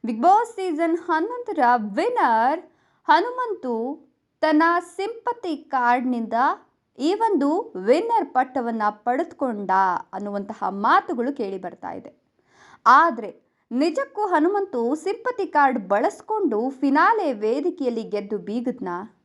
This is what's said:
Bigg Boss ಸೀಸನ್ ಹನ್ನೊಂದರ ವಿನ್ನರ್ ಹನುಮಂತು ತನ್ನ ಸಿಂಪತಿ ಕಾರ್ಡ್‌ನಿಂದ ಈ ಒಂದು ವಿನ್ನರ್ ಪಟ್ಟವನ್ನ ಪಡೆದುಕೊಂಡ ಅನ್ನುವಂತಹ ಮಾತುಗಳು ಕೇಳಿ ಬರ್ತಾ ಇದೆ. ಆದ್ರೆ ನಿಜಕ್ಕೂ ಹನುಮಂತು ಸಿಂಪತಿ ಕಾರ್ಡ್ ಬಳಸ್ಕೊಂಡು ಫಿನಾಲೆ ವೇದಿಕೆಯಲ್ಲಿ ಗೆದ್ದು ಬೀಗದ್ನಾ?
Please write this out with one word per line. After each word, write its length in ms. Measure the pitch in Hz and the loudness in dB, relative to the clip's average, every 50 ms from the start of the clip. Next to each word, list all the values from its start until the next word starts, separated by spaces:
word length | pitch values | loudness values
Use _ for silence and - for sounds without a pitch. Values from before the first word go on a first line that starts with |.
| - | -6
Bigg 120 | 226 233 | -6 -4
Boss 280 | 220 247 339 392 440 466 453 466 | 2 4 4 6 4 4 0 -6
ಸೀಸನ್ 420 | - 381 370 320 294 339 330 330 | -8 -6 -4 -2 -2 0 0 0
ಹನ್ನೊಂದರ 600 | 330 339 - 330 311 330 440 494 494 480 453 403 330 262 233 247 | -2 -2 -2 -2 0 0 -2 -6 -8 -8 -6 -2 2 4 4 4
ವಿನ್ನರ್ 840 | 247 214 208 196 240 339 480 494 480 349 254 233 220 226 254 302 339 - - _ _ _ _ _ _ _ | 2 0 -4 -4 -2 -2 0 0 2 2 2 4 2 2 2 0 -2 -6 -16 _ _ _ _ _ _ _
ಹನುಮಂತು 1000 | - 285 320 381 - 392 508 494 466 403 440 - 254 233 226 233 254 294 - _ _ _ _ _ _ _ _ | 2 4 4 4 0 -4 -6 -6 -6 -6 -8 -6 -6 -4 -4 -4 -6 -8 -10 _ _ _ _ _ _ _ _
ತನ್ನ 220 | - 311 311 302 330 330 339 349 349 349 - | 0 4 4 6 4 4 4 2 -2 -4 -8
ಸಿಂಪತಿ 640 | - 381 427 466 453 _ 494 466 466 - 370 311 | -6 -6 -6 -6 -6 _ -6 -6 -4 -4 -6 -6
ಕಾರ್ಡ್‌ನಿಂದ 760 | - - _ - 254 240 240 240 254 240 254 247 233 226 208 226 226 262 294 370 - _ _ _ _ _ _ _ - | -6 -8 _ -4 0 2 2 2 2 2 -2 -2 -2 -4 -2 0 2 2 2 0 -2 _ _ _ _ _ _ _ -4
ಈ 140 | 254 320 381 | -2 0 0
ಒಂದು 600 | 415 453 453 415 285 277 285 311 359 - - - | 2 0 2 2 2 2 2 2 0 -2 -4 -10
ವಿನ್ನರ್ 580 | 180 185 202 254 330 453 466 466 440 330 277 - | -6 2 2 2 4 4 0 0 0 0 0 0
ಪಟ್ಟವನ್ನ 480 | 262 269 262 262 294 240 233 226 226 208 208 | -2 -2 0 -2 -4 -4 -4 -4 -2 -2 -2
ಪಡೆದುಕೊಂಡ 840 | 208 208 _ 240 247 269 330 330 - _ 185 175 165 208 202 185 190 190 190 185 175 - - _ - | -2 -2 _ -2 -2 -2 -2 -6 -6 _ -4 -4 -4 -6 -2 0 2 4 4 2 0 -2 -6 _ -12
ಅನ್ನುವಂತಹ 500 | 196 202 208 202 202 196 202 - - - 220 | -10 -10 -6 -6 -6 -6 -8 -10 -6 -6 -6
ಮಾತುಗಳು 640 | 202 196 202 233 311 392 392 - 339 233 240 254 277 | -4 -2 2 2 2 2 2 0 -4 -4 -4 -4 -4
ಕೇಳಿ 240 | - 226 196 196 | -6 -6 -8 -8
ಬರ್ತಾ 340 | 185 185 180 175 _ - 180 | -8 -10 -12 -14 _ -14 -12
ಇದೆ. 220 | 170 - - - _ _ _ _ _ _ _ _ _ _ - - - _ _ | -12 -12 -16 -18 _ _ _ _ _ _ _ _ _ _ -20 -20 -20 _ _
ಆದ್ರೆ 500 | 214 247 277 330 339 247 226 214 190 - _ _ _ _ _ _ _ | 6 8 8 6 4 2 -4 -8 -12 -12 _ _ _ _ _ _ _
ನಿಜಕ್ಕೂ 500 | 233 247 294 349 311 523 554 539 - 415 | -2 0 0 0 0 -2 -6 -6 -4 -4
ಹನುಮಂತು 760 | 415 392 359 302 302 349 415 403 403 392 - 247 233 233 285 | -2 0 2 2 2 2 2 0 -4 -4 -4 -2 0 -2 -2
ಸಿಂಪತಿ 520 | 311 - - 453 466 - 508 494 480 392 | -2 -4 -6 -6 -4 -6 -6 -4 -4 -6
ಕಾರ್ಡ್ 320 | 320 - 294 285 269 - 247 | -2 2 4 4 4 2 0
ಬಳಸ್ಕೊಂಡು 920 | 196 180 202 208 254 381 - - - - 427 440 415 294 226 208 233 269 | -2 0 0 0 0 -2 -4 -6 -8 -6 -4 -2 0 0 0 0 -2 -4
ಫಿನಾಲೆ 640 | 277 - 285 277 269 302 339 392 466 427 381 302 254 | -4 -2 0 2 4 4 4 4 2 2 0 -2 -4
ವೇದಿಕೆಯಲ್ಲಿ 680 | 202 214 214 233 285 294 359 - - 277 247 240 233 220 | -2 -2 -2 -2 0 -2 -4 -4 -2 -4 -4 -4 -4 -6
ಗೆದ್ದು 340 | 180 196 208 202 202 214 | -4 -6 -6 -4 -4 -8
ಬೀಗದ್ನಾ? 800 | 202 170 185 208 247 240 254 247 - - 185 175 175 202 226 _ _ _ | -8 -6 -6 -6 -4 -4 -4 -6 -6 -8 -8 -8 -8 -10 -12 _ _ _